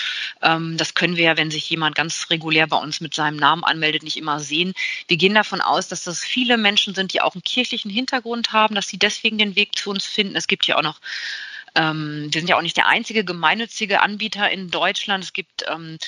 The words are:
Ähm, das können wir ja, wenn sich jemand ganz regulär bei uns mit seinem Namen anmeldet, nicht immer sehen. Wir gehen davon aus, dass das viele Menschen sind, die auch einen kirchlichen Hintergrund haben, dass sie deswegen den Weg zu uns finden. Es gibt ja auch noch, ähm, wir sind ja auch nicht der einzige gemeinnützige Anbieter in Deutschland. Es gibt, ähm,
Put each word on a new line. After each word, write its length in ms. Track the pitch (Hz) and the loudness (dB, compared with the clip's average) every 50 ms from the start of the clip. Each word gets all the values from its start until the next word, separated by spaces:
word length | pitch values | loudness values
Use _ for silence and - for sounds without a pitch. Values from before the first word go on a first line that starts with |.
| - - - - - - - - | -6 -4 -4 -6 -6 -8 -4 0
Ähm, 340 | - 160 165 165 165 165 165 | 2 2 2 2 0 -2 -2
das 180 | 160 160 - - | -2 -2 -2 0
können 220 | - 170 170 180 | 0 2 2 2
wir 80 | 170 165 | 4 4
ja, 120 | 160 160 | 4 4
wenn 140 | 160 156 160 | 4 0 -2
sich 180 | 156 156 - - | -2 -6 -4 -4
jemand 240 | 165 160 160 151 147 | -2 0 0 0 0
ganz 340 | - 151 165 - - - - | 0 -2 -2 -4 -4 -4 -2
regulär 360 | 170 160 156 160 156 156 160 | -2 -2 0 2 4 4 4
bei 100 | 156 156 | 4 2
uns 240 | 107 - 151 151 - | 0 0 -2 -6 -6
mit 140 | 170 147 - | -6 -6 -2
seinem 220 | - 151 151 151 | -2 -2 -2 2
Namen 280 | 151 147 143 160 170 - | 4 4 4 4 4 2
anmeldet, 380 | - 147 160 156 156 151 156 | 0 0 2 0 0 0 -2
nicht 140 | 156 156 - | -4 -6 -8
immer 240 | - 156 156 147 151 | -4 -2 -2 -2 -2
sehen. 340 | 147 143 147 160 180 190 185 - - - - - - | -2 -2 0 0 0 0 -2 -4 -4 -4 -6 -4 -2
Wir 100 | - 175 | 0 2
gehen 180 | 156 180 190 208 | 4 6 6 6
davon 260 | 214 208 - 196 180 | 4 2 2 0 0
aus, 280 | - - 139 175 190 - | 2 2 2 2 0 -2
dass 160 | 185 - - | -6 -8 -6
das 160 | 180 165 - | -6 -6 -6
viele 360 | - - - 254 247 240 247 226 | -6 -4 -2 0 2 2 4 4
Menschen 360 | 214 202 208 208 - 208 180 | 4 4 4 2 2 0 0
sind, 200 | 190 190 180 - | -2 -2 0 0
die 60 | - | 0
auch 140 | - - - | 0 0 0
einen 100 | 180 - | -2 -6
kirchlichen 460 | - - 254 247 - 247 220 - 208 | -2 0 0 0 0 -2 -6 -6 -4
Hintergrund 640 | 196 233 262 - 262 247 220 233 233 233 226 - | -4 -4 -2 -2 -2 -4 -2 -4 -4 -4 -2 0
haben, 220 | 220 220 214 220 220 | 2 4 4 4 2
dass 140 | 202 - - | -2 -4 -4
sie 100 | - 180 | -2 0
deswegen 400 | - 208 - - - 226 220 214 | 0 0 2 0 -2 0 2 2
den 180 | 214 208 180 | 0 2 2
Weg 220 | 202 208 - - - | 0 0 0 -2 -4
zu 120 | - 202 | -4 -2
uns 140 | 196 196 - | -2 -4 -4
finden. 320 | - - - 202 196 - | -2 0 0 0 0 -2
Es 100 | 165 - | -2 0
gibt 200 | - 196 - - | 0 0 0 0
ja 120 | - - - | 0 2 2
auch 40 | |
noch, 180 | 156 151 - - - - - - - - - - - - - - - - - | 0 0 -2 -6 -10 -10 -10 -8 -8 -8 -8 -8 -10 -12 -14 -14 -10 -4 0
ähm, 520 | 160 160 156 156 156 151 151 151 151 147 151 | 2 2 2 0 -2 -4 -4 -4 -6 -6 -4
wir 80 | 151 160 | -2 -2
sind 80 | 170 180 | 2 4
ja 80 | 165 | 2
auch 60 | 123 | 2
nicht 140 | 165 170 - | 2 2 0
der 120 | - - 104 | 2 4 4
einzige 360 | 143 208 240 - 208 220 202 | 2 2 0 0 0 0 0
gemeinnützige 760 | 175 175 170 165 156 180 220 233 - - - 220 190 202 - | 0 0 2 2 2 2 2 -2 -6 -6 -6 -2 0 2 4
Anbieter 500 | - 196 208 202 214 214 - 202 208 - | 4 2 2 -2 -6 -6 -2 -2 0 0
in 200 | 185 190 185 170 | 0 -2 -4 -4
Deutschland. 520 | 170 160 160 185 202 - - 214 196 190 | -2 0 0 0 0 -2 -2 -2 -2 -2
Es 100 | 175 - | -4 -6
gibt, 320 | - 190 185 _ _ - - - | -8 -10 -10 _ _ -10 -6 -6
ähm, 300 | 151 165 165 160 160 160 - | -6 -6 -8 -10 -12 -10 -10